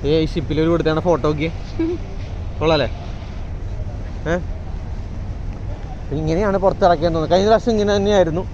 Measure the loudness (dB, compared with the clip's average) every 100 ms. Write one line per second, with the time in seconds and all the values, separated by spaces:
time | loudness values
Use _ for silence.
0 | 2 2 2 -2 -2 0 2 2 2 2
1 | 2 2 2 0 -2 -4 -8 -2 -2 -2
2 | -6 -8 -8 -6 -6 -2 2 2 2 -4
3 | -8 -8 -8 -8 -8 -6 -6 -6 -6 -6
4 | -6 -6 -2 -2 -2 -6 -6 -8 -6 -6
5 | -6 -6 -6 -6 -6 -6 -6 -6 -8 -8
6 | -6 -2 0 2 2 2 2 4 4 4
7 | 2 2 4 4 6 4 4 2 2 2
8 | 4 4 4 2 -4